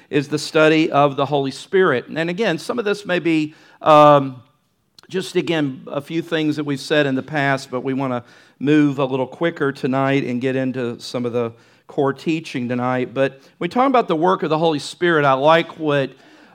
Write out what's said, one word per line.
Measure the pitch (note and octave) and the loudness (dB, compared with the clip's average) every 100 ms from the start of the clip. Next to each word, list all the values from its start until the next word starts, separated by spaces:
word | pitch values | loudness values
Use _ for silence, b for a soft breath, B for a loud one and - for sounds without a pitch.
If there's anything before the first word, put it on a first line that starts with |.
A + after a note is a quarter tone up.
| b | b
is | D3 C#3+ | -4 -2
the | D3 | -4
study | - D#3 D#3 D#3+ D#3+ | -2 2 4 4 2
of | C#3 D3 C3+ | 2 2 0
the | C3+ | -2
Holy | D3 C3+ | -2 -2
Spirit. | B2+ - F#3+ F#3 B2 - | -8 -2 0 2 0 -4
And | B2+ E3 | -6 -4
again, | F3+ A3 D#3+ | -2 -2 -2
some | - A#3+ | -4 -4
of | G3 | -4
this | G3+ F3 | -4 -4
may | F3 | -2
be, | D#3+ D#3+ D3+ b b b | 0 0 -2 b b b
um, | - D3+ D3 C#3+ C3+ B2+ - _ _ _ _ _ - | 4 8 8 8 4 -6 -18 _ _ _ _ _ -10
just | F#3 F#3 F3+ | -8 -4 -4
again, | D3 D#3+ C#3+ C3 - | -2 0 -2 -6 -10
a | C#3+ | -10
few | C#3 E3 | -6 -6
things | E3 D#3+ D#3 D3 | -4 -2 -2 -4
that | C#3+ | -4
we've | C3+ | -6
said | - D3+ C#3+ | 0 0 2
in | C3 | -2
the | |
past, | C3 D3+ C#3 C3+ - | -4 -2 0 -2 -4
but | B2+ | -6
we | C3+ | -4
wanna | C3 C3+ B2 b b b b | -4 -4 -4 b b b b
move | C3 D3+ D3 C3+ | 2 4 4 0
a | C3 | -2
little | C3 B2+ | -2 -4
quicker | - E3+ E3+ C#3 | -4 -4 -2 -4
tonight | C3+ C#3 C3 C3+ C#3 | -4 -2 0 0 0
and | B2 B2 | -2 -4
get | C3 C3 | -2 -2
into | C3 B2 A#2+ A#2 | -4 -4 -6 -8
some | - B2+ B2 | -10 -8 -4
of | |
the | A#2+ A#2 A#2 b b - | -4 -4 -8 b b -10
core | - C#3 | -2 -2
teaching | C3+ F3 D#3+ D#3 C3+ A#2+ | -2 -4 -4 -6 -8 -4
tonight. | B2 B2 B2+ B2+ | -4 -2 -2 -4
But | B2+ C3+ | -2 -2
when | - b - | -4 b -10
we | F3 | -4
talk | - C4+ | 0 2
about | B3+ F3+ | 2 0
the | D#3+ | 0
work | F3+ F#3 | 2 0
of | D#3+ | 0
the | D#3 | 0
Holy | E3 D3 | 0 -2
Spirit, | - - F3 D#3 C#3+ | -6 -2 0 4 4
I | |
like | C3 D3 E3 E3 - | 4 6 4 2 -4
what, | D#3 C#3+ C3 - b b b | -2 0 -2 -8 b b b